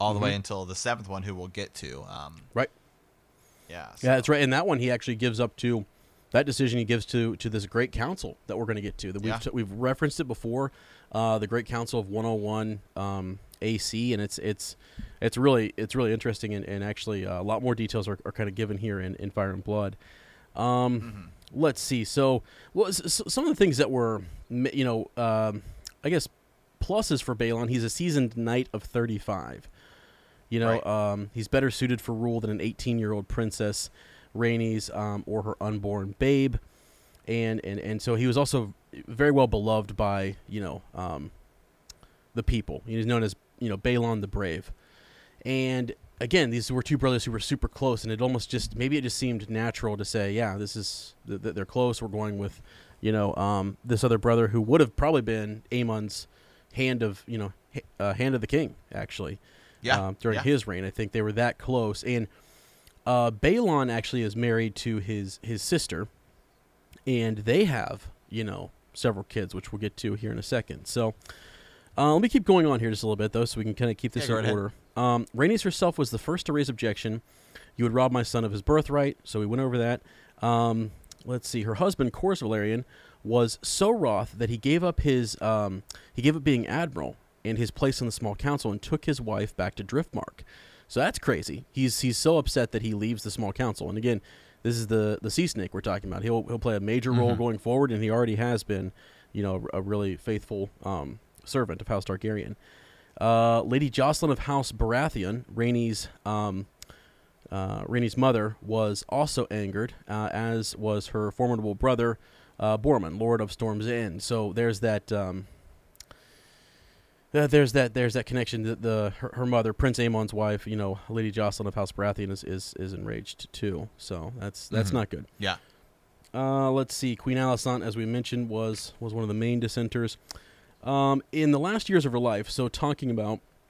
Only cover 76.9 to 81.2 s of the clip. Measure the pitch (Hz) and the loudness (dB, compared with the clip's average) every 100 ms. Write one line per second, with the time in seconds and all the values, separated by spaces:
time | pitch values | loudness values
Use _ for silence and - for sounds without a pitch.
76.9 | 101 110 113 - - - - - - 117 | -2 -4 -6 -8 -20 -20 -20 -12 -2 2
77.9 | 123 127 123 113 120 113 101 - 151 151 | 4 4 4 0 0 0 -2 4 4 4
78.9 | 143 143 - - 107 104 120 131 123 117 | 2 2 -2 -6 -2 0 0 0 2 2
79.9 | 120 - - - - 117 117 117 113 110 | 0 -4 -20 -20 -4 2 4 4 2 -2
80.9 | - - - | -8 -20 -16